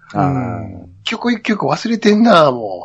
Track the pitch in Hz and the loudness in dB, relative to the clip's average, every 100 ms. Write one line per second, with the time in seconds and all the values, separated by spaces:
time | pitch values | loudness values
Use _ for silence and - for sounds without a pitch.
0 | - 104 92 131 120 104 101 95 90 - | -8 -2 0 -2 -4 -8 -10 -14 -20 -14
1 | - 233 240 226 - 202 135 156 226 226 | -10 -6 -4 -4 -2 -2 -2 -2 -2 0
2 | 214 214 233 175 147 123 107 87 | 2 4 6 6 4 2 -6 -10